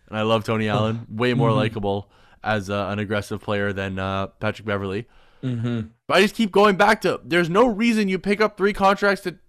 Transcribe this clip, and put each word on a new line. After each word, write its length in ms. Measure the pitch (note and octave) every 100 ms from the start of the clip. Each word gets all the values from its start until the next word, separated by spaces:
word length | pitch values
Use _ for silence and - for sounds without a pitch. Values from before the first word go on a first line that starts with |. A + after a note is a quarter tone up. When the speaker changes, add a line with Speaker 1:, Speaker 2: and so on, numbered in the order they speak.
| -
Speaker 1:
And 80 | G#2+
I 40 |
love 200 | A2 A2+ G#2
Tony 240 | A2 G#2+
Speaker 2:
<laughs> 0 |
Speaker 1:
Allen, 360 | G#2 G#2+ A2+ A#2
way 240 | A2 B2
more 160 | A#2+ A2+
Speaker 2:
Mm-hmm. 80 | A2
Speaker 1:
likable 520 | G#2+ A2+ G2 G2+ G2 _ _ _
as, 260 | - G#2+ F#2+
uh, 180 | G2+ F#2+
an 100 | G2+
aggressive 420 | G2+ G#2 G2 G#2
player 320 | - G#2 G2+
than, 260 | G2 G2 F#2+
uh, 280 | F#2+ G2 G2
Patrick 380 | - G#2+ G#2 G#2
Beverley. 420 | G2+ G2 G2 A#2 - _ _
Speaker 2:
Mm-hmm. 440 | C3 A#2+ A#2+ A#2 G#2+ _ -
Speaker 1:
But 100 | D#3
I 40 |
just 140 | G3+ -
keep 160 | A3
going 260 | F#3+ G#3 F#3
back 240 | G#3 A3+
to, 180 | F3+ -
there's 260 | A#2+ E3 E3+
no 180 | F3+ B3
reason 400 | G3 A#3 A3 G3
you 100 | F#3
pick 240 | G3 G#3
up 160 | G#3+ -
three 160 | G3
contracts 480 | G3 G3 G3+ G3+ F#3+
to, 120 | F3+ D#3+